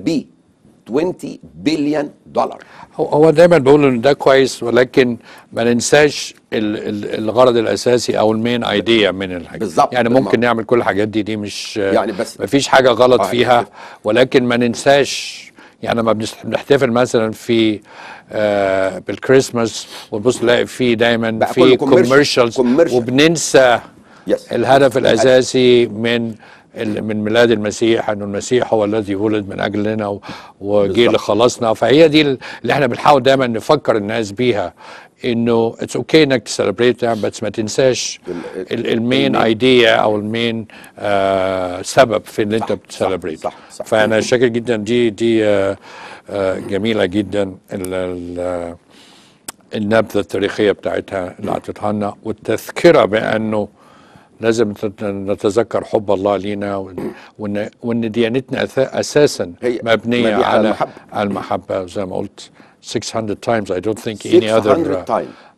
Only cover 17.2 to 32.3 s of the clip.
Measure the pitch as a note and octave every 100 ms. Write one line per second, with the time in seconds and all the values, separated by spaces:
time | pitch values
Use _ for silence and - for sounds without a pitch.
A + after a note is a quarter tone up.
17.2 | A2 G#2+ - A#2 A2 G2+ - - - -
18.2 | - G#2 G#2+ G2+ G2 F#2+ F#2+ F#2 - G2+
19.2 | - C3+ B2+ A#2+ A2+ - - - - A2
20.2 | A#2 A#2 A2+ A#2 A2 - B2 A2+ A#2 A#2
21.2 | A2+ A2+ A#2+ - - B2+ C#3 B2+ A#2+ C#3
22.2 | C#3+ C#3 A#2+ B2 B2 C#3 E3 B2 A#2 B2+
23.2 | D#3+ E3 - C#3+ B2+ A2+ - - _ -
24.2 | - G#2 - A#2+ A2+ C3+ C3+ B2 G#2 A2+
25.2 | B2+ C3 B2 C3 B2 B2 A#2 G#2 A#2 A#2+
26.2 | A2+ A2 - - _ - A2+ G#2 G#2+ G#2+
27.2 | G#2+ A2+ A#2 G#2+ G#2 - A2+ A2+ - G2+
28.2 | G#2 G2+ - B2 - A2 G#2 A2 G2+ G2
29.2 | A2 G#2+ G2+ F#2 G2+ G2+ G#2 A2 G#2 G2+
30.2 | - - - - G2 G#2 G2+ G2+ A#2 A2
31.2 | - G#2 B2 - A2+ A2 A#2 C#3+ E3 D3+
32.2 | D3